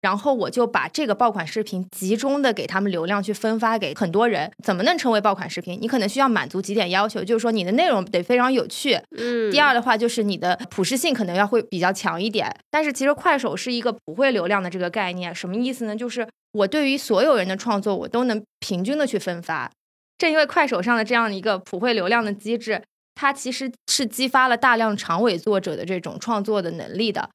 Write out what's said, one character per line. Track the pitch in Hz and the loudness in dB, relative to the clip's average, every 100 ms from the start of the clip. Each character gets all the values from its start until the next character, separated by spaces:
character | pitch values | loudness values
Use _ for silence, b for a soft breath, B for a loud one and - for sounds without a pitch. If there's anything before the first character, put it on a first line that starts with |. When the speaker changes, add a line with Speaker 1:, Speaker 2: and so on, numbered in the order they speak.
Speaker 1:
然 | 196 - | 0 0
后 | 294 | 0
我 | 262 185 | 0 0
就 | 240 | 0
把 | 233 - 143 | 0 0 -2
这 | - | -2
个 | 285 | -2
爆 | 202 233 | 2 2
款 | 208 | 2
视 | 160 - | -6 -4
频 | 214 185 185 | -4 -4 -8
集 | - 185 214 | -6 -2 0
中 | 269 285 | 0 2
的 | 269 | 2
给 | 220 143 | 0 -2
他 | 190 | -2
们 | 202 | 0
流 | 175 | -2
量 | 165 202 | 0 -2
去 | 190 | -2
分 | 208 226 220 | -2 -2 0
发 | 226 226 | 0 0
给 | 180 | -2
很 | 151 190 | -2 0
多 | 180 240 | 2 2
人。 | 233 151 - | 2 -4 -6
怎 | - 185 | -4 0
么 | |
能 | 226 339 | 2 2
成 | 254 | 2
为 | 220 | 2
爆 | 208 | 2
款 | 196 175 | 0 -4
视 | 165 | -8
频？ | 175 185 | -10 -6
你 | 226 | -2
可 | 262 | 0
能 | 202 | 0
需 | 226 | 2
要 | 269 | 2
满 | 214 131 | 2 0
足 | 185 | -4
几 | 190 | -2
点 | 208 180 | -2 2
要 | 185 214 | 2 0
求， | 214 | -2
就 | 190 226 | 0 0
是 | |
说 | 233 | 2
你 | 220 | 0
的 | 180 | 0
内 | 226 349 | 2 4
容 | 233 | 2
得 | 180 175 | 0 -2
非 | 175 247 | 2 2
常 | 247 | 4
有 | 262 - | 0 -4
趣。 | - 285 208 - - | -6 0 0 -2 -8
Speaker 2:
嗯。 | 240 240 220 | -4 -2 2
Speaker 1:
第 | 277 | 4
二 | 294 | 4
的 | 247 | 4
话， | 233 220 | 2 2
就 | 233 | 2
是 | 233 | 0
你 | 208 185 | -2 0
的 | 180 180 - | 0 -2 -4
普 | - | -2
适 | 185 254 | 0 0
性 | 330 | 0
可 | 277 | 0
能 | 190 | 0
要 | 175 | 2
会 | 202 233 | 2 2
比 | 208 185 | 0 0
较 | 175 | 0
强 | 190 202 165 | 0 -2 -2
一 | 208 | -2
点。 | 208 151 - _ | -2 -4 -6 _
但 | 294 | -2
是 | 311 | 0
其 | 269 | 0
实 | 269 | 0
快 | 285 349 285 | 2 2 2
手 | 240 151 | 0 -4
是 | - | -4
一 | 240 | -2
个 | 240 | -2
普 | 240 - | -4 -10
惠 | 165 269 | 0 2
流 | 233 175 | 2 2
量 | 202 | 0
的 | 185 | 0
这 | 180 | -4
个 | 175 | -4
概 | 196 190 | -2 -4
念， | 180 175 | -4 -8
什 | 180 185 | -8 -6
么 | 202 | -4
意 | 247 | -4
思 | 247 226 | -4 -6
呢？ | 214 | -6
就 | 240 | -6
是 | 233 220 _ _ | -6 -8 _ _
我 | 208 196 | 0 0
对 | 302 285 | 2 2
于 | 277 | 0
所 | - 196 | 2 4
有 | 277 262 | 4 4
人 | 185 | 2
的 | 190 | -2
创 | 240 208 | 0 0
作， | 196 190 | 0 -2
我 | - | -2
都 | 233 | 0
能 | 254 220 214 _ | 0 0 -4 _
平 | - 185 | -6 -4
均 | 190 294 | -2 0
的 | 285 | 0
去 | 214 | -2
分 | - 170 | -4 -8
发。 | 170 160 123 _ _ _ _ _ | -6 -6 -6 _ _ _ _ _
正 | 339 | 2
因 | 311 | 4
为 | |
快 | 294 - 285 | 4 4 2
手 | 208 | 2
上 | 185 240 | 2 0
的 | |
这 | 220 | 2
样 | 240 226 | 2 2
一 | 196 | -2
个 | 202 190 | -2 -2
普 | 185 185 | -4 -4
惠 | 240 | 0
流 | 226 180 | 0 2
量 | 233 | 2
的 | 220 | 0
机 | 202 208 233 | -4 -4 -4
制， | 226 208 - _ _ | -2 -6 -6 _ _
它 | - 277 | -2 -2
其 | 277 247 | 0 -6
实 | 247 269 247 - | -6 -6 -8 -4
是 | - 254 | -2 -2
激 | - 262 | -2 2
发 | 262 254 | 4 4
了 | 233 | 4
大 | 262 226 | 4 4
量 | 226 208 | 2 -2
长 | - 170 | -2 2
尾 | 233 175 | 2 2
作 | 185 196 | 2 0
者 | 185 | 0
的 | 156 | -6
这 | 170 185 | -4 -4
种 | 165 165 | -4 -8
创 | - 226 | -4 -2
作 | 202 214 | 0 0
的 | 170 | -2
能 | 170 - 123 | -6 -8 -4
力 | 226 | -2
的。 | 185 - | -2 -6